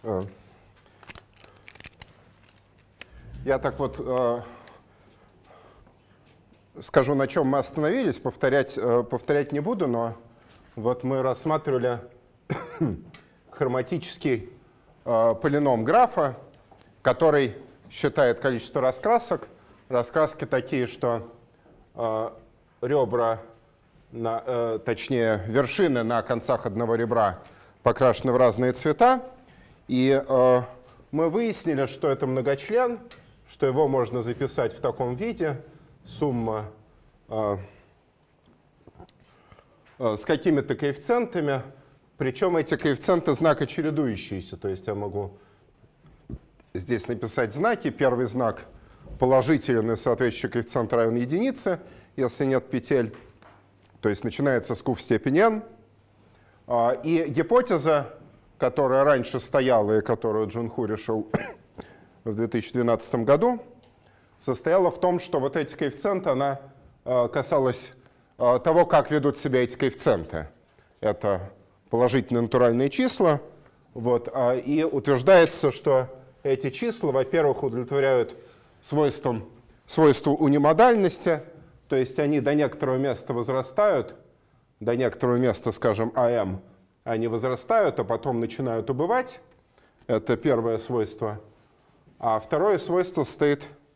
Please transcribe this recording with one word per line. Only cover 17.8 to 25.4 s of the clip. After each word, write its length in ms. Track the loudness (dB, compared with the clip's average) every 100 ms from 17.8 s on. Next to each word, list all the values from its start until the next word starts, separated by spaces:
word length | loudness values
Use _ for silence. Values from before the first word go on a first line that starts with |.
| -20
считает 480 | -4 -4 2 2 2
количество 400 | -2 -2 -4 -2
раскрасок. 680 | -2 0 0 0 0 -6 -6 -20 _ -20 _
Раскраски 560 | -2 0 0 0 -2 -2
такие, 420 | -2 -2 -2 -2
что, 420 | -2 -2 -2 -6 -20 _ _ _ -20 _ -6
э, 340 | -4 -2 -4 -10 -20 _ _ _
ребра, 600 | -2 0 2 2 0 -2 -8 -20 _ _ _ _ _
на, 320 | -6 -4 -4 -4
э, 340 | -2 -2 -4
точнее, 600 | -4 -6 -2 0 2 0